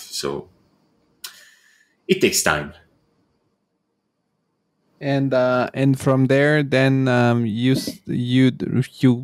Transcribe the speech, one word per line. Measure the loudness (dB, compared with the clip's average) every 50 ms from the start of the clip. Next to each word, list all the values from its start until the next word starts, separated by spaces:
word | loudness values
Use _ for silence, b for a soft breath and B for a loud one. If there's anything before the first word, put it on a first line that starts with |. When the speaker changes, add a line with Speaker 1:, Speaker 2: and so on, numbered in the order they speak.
| -18 -16
Speaker 1:
So | -12 -10 -8 -8 -8 -10 -12 -16 _ _ _ _ _ _ _ _ _ _ _ _ _ _ B B B B B B B B B B B B B B B _ _
it | -4 -2 0
takes | 0 0 0 0 -2
time. | -2 -2 -2 -4 -10 -16 -20 _ _ _ _ _ _ _ _ _ _ _ _ _ _ _ _ _ _ _ _ _ _ _ _ _ _ _ _ _ _ _ _ _ _ _ _ _ _ _ _ _ _ _ -10
Speaker 2:
And, | -6 -4 -2 -2 -2 0 0
uh, | 0 2 2 0 0 -2 -2 -2
and | 0 0 0 0
from | 0 0 0 2 2 2
there, | 2 2 2 2 2 2 0
then, | 0 0 0 2 2 2 2 0 0
um, | 0 2 2 2 2 2 0 0
you | -2 -2 0 0 0
s-, | 0 0 -2 -6 -12 -12 _
you | -8 -6 -4 -2 0 2 4 4 4
d-, | 2 0 -4 -2 -2 -2 -2 -4 -2 0
you | 2 2 2 0